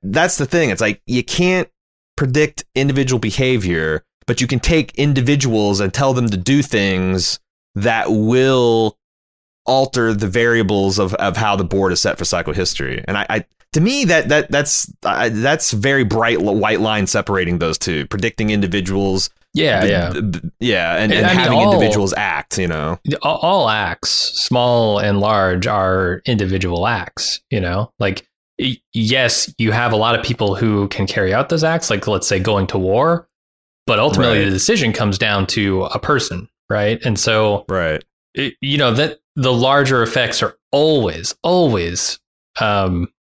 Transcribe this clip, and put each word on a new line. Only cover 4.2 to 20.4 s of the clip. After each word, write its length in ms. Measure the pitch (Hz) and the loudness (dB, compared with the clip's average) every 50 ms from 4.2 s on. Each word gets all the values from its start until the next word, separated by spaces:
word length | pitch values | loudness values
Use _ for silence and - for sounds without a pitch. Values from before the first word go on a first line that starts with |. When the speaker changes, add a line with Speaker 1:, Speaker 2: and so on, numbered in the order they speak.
| _ | _
Speaker 1:
but 140 | - 127 - | -4 -2 -2
you 60 | - | -2
can 120 | 127 139 117 | -2 -2 -2
take 340 | - - 170 160 - - - | 0 2 2 2 0 -2 -2
individuals 840 | - 143 147 139 131 123 135 147 147 139 127 113 107 104 101 101 95 | -2 0 0 2 2 2 2 2 2 2 0 2 2 2 2 0 0
and 140 | 101 95 - | -2 -2 -2
tell 200 | - 139 135 131 | 0 0 2 2
them 140 | 123 120 113 | 2 0 0
to 80 | 104 | -2
do 240 | 92 90 127 139 143 | -2 0 2 2 2
things 760 | 131 - - 107 98 98 95 92 92 92 95 92 85 - - - _ _ _ _ _ _ - | 2 0 0 0 0 0 0 0 0 0 -2 -2 -2 -4 -6 -8 _ _ _ _ _ _ -6
that 320 | 101 101 117 113 113 - - | -2 0 0 0 0 0 0
will 840 | 110 110 107 110 123 127 131 135 131 127 120 117 113 113 113 107 - _ _ _ _ _ _ _ _ _ _ _ _ _ - | 0 2 2 2 2 4 4 4 2 2 2 4 4 2 2 0 -2 _ _ _ _ _ _ _ _ _ _ _ _ _ -2
alter 480 | - 131 135 135 131 - 127 113 113 110 | 0 2 2 2 0 0 0 0 0 0
the 140 | 101 110 | 0 -2
variables 720 | 95 92 120 117 120 117 117 110 95 107 98 98 98 92 101 | -2 0 0 2 2 2 2 2 2 2 2 0 0 0 0
of, 140 | 98 92 95 | -2 -2 -2
of 220 | - - 101 87 | -2 -2 -2 -2
how 180 | 110 113 104 101 | 0 0 0 0
the 80 | 98 95 | 0 -2
board 280 | 82 - 98 98 92 90 | -2 0 0 0 0 0
is 80 | 87 | 0
set 160 | - 101 - | 0 -2 -2
for 60 | - 87 | -4 -4
psychohistory. 800 | - - 87 82 76 76 87 90 - - - 69 65 64 - - | -4 -2 -2 -4 -4 -4 -2 -2 -4 -4 -4 -6 -6 -6 -8 -6
And 100 | - 98 | -6 -4
I, 80 | 101 104 - | -4 -4 -2
I, 160 | 107 110 - _ _ _ _ _ - | -4 -4 -4 _ _ _ _ _ 0
to 80 | 151 | 0
me, 240 | 170 226 269 285 214 | 2 2 2 0 2
that, 240 | 175 175 160 - - | 2 2 2 2 2
that, 200 | 147 151 - - | 2 0 0 0
that's, 420 | - 143 143 - - - - - - _ - | 0 -2 0 0 -2 -2 -4 -6 -8 _ -6
I, 260 | - - - 117 117 | -4 -2 -2 -2 -2
that's 420 | 113 107 113 135 156 156 - - | -2 0 0 0 0 0 -2 -2
very 320 | - 104 104 139 139 135 123 | -2 0 0 2 2 2 2
bright 360 | 98 107 113 117 117 117 80 | 0 0 0 0 0 0 0
l-, 140 | 92 104 98 | 0 0 0
white 240 | 107 101 107 110 87 | 0 0 0 0 0
line 240 | 107 110 107 104 98 | 0 0 0 0 0
separating 520 | 92 - 107 98 - 101 95 90 85 87 85 | 0 0 -2 -2 0 -2 0 0 0 -2 -2
those 180 | 85 80 80 | -2 -2 -4
two, 300 | - - 92 82 76 69 | -4 -4 -4 -4 -4 -4
predicting 420 | - - 95 92 113 - - 110 107 | -6 -4 -4 -4 -4 -2 -2 -2 0
individuals. 800 | 107 104 101 87 90 101 90 92 95 98 98 98 95 95 - - _ _ _ _ - | 0 0 0 0 0 -2 -2 -2 -2 0 0 0 -2 -2 -4 -6 _ _ _ _ -4
Speaker 2:
Yeah, 280 | 143 160 147 110 95 92 | -2 0 2 2 2 2
Speaker 1:
b-, 60 | 98 | 2
Speaker 2:
yeah. 200 | 101 90 85 - | 0 0 -2 -2
Speaker 1:
b-, 100 | - - | -4 -4
b-, 180 | 113 101 80 80 | -4 -4 -4 -6